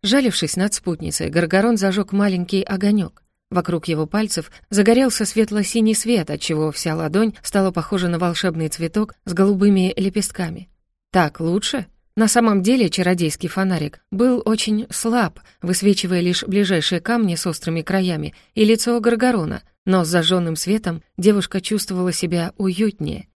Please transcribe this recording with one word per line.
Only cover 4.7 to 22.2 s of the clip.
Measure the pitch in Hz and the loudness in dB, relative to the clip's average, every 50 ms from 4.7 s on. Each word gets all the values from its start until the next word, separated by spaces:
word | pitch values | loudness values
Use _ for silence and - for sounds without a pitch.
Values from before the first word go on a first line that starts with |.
| 208 196 202 220 233 247 269 254 - - 220 | 0 2 4 4 4 4 4 2 0 -2 -4
светло-синий | - - 220 214 208 208 214 196 - - 233 220 220 220 | -2 0 0 0 2 0 -2 -2 0 0 0 2 2 2
свет, | - - 220 240 208 156 - | 0 0 0 0 0 0 -2
отчего | 151 147 - - 165 151 156 156 | -6 -6 -4 -4 -2 -2 -2 -2
вся | 147 - - 170 156 | -4 -4 -4 -4 -4
ладонь | 165 165 151 156 196 220 220 - - - | -2 -4 0 0 2 0 0 -2 -6 -12
стала | - - 202 190 190 | -2 0 2 2 2
похожа | 180 175 156 - 208 185 180 | 0 -2 -4 -2 -2 -2 0
на | 175 175 | 0 -2
волшебный | 165 180 175 170 - - 185 160 160 160 151 | 0 0 -2 -2 0 -2 -2 -2 -2 -4 -4
цветок | - - 165 165 - 208 220 220 - _ _ | -4 -4 -6 -4 -2 -2 -2 -2 -6 _ _
с | - 175 | -6 0
голубыми | 170 190 202 202 185 202 202 202 190 185 185 - | 2 4 4 4 4 4 4 6 4 4 2 0
лепестками. | - 190 196 190 208 190 - - - 180 160 175 180 185 _ _ _ _ _ _ _ _ _ | -2 -4 -2 -2 -2 -4 -4 -4 -6 -6 -6 -8 -12 -16 _ _ _ _ _ _ _ _ _
«Так | - 185 170 147 - - | 2 2 2 2 0 -4
лучше?» | 165 165 175 208 - - - 269 180 _ _ _ _ _ _ | -2 0 0 0 -2 -2 -4 -4 -6 _ _ _ _ _ _
На | - 220 | 0 2
самом | 214 - 240 233 220 208 196 | 4 4 4 4 4 2 2
деле | 180 208 254 262 226 165 | 2 2 2 4 2 0
чародейский | - - 180 180 185 175 175 156 - - - 160 | 0 0 0 0 2 0 0 -2 -2 -4 -8 -6
фонарик | - 190 190 190 185 160 151 147 - - _ _ | -4 -2 -2 0 0 -2 -2 -6 -8 -12 _ _
был | - 190 240 254 247 240 - | -2 0 2 2 2 2 0
очень | 220 220 220 - 214 214 208 226 - | 0 0 0 0 -2 -2 -2 -2 -6
слаб, | - - - 233 233 247 214 160 - - _ _ _ _ | -8 -4 -2 0 0 0 0 -2 -4 -10 _ _ _ _
высвечивая | - 175 185 - 196 208 196 196 - 175 185 175 | -4 -2 -2 2 4 2 2 2 0 0 0 0
лишь | 175 175 180 - - | 2 0 0 -2 -2
ближайшие | - 185 202 208 180 190 165 151 - 180 170 | 0 0 0 2 2 2 0 0 0 -2 -2
камни | 170 - 233 240 220 190 175 | -2 -2 0 0 0 0 -2
с | 156 - | -2 -4
острыми | 185 160 - - 170 165 165 | -4 -6 -4 -6 -4 -4 -4
краями | 156 - 180 190 190 180 170 156 147 147 - _ _ _ _ | -2 -2 0 0 0 0 -2 -4 -6 -8 -12 _ _ _ _
и | - 214 | 2 4
лицо | 214 226 214 - 240 240 240 | 4 4 2 2 0 -2 2
Гаргорона, | 214 240 233 226 247 254 240 208 160 151 - - _ _ _ _ _ | 2 2 2 2 2 2 2 0 -2 -2 -6 -8 _ _ _ _ _
но | 190 185 185 170 | 2 2 2 2
с | 156 | 2
зажжённым | 175 175 165 - 185 180 175 165 160 | 0 2 2 2 0 0 0 -2 -4
светом | 156 - 180 208 220 220 185 165 165 _ _ _ | -4 -2 -2 -2 -2 -2 -4 -8 -8 _ _ _
девушка | - - 208 208 202 175 - - 190 | 2 2 4 4 4 0 -2 -4 -6
чувствовала | 180 - 214 202 - - 190 180 180 180 | -4 -2 -4 -4 -4 -4 -4 -2 -2 -2
себя | 165 - | -2 -2